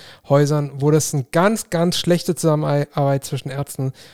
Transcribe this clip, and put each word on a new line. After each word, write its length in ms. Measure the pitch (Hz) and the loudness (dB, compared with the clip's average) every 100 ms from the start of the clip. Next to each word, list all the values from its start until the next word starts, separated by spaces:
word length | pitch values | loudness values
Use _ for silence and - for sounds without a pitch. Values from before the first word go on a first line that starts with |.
| - - - | -20 -16 0
Häusern, 440 | 143 143 151 143 | 2 4 0 -4
wo 160 | 135 147 | -2 2
das 240 | 151 - | 2 2
eine 120 | 147 120 | -4 -2
ganz, 400 | 165 196 220 - | 2 2 0 -2
ganz 260 | 165 175 - | -2 0 0
schlechte 380 | - 175 - | 0 0 0
Zusammenarbeit 880 | - 160 151 151 147 143 - 139 139 | 0 0 2 0 -2 -2 -2 0 0
zwischen 260 | - 135 139 | -4 -8 -6
Ärzten 420 | 135 139 - 131 - - | -8 -8 -6 -6 -8 -16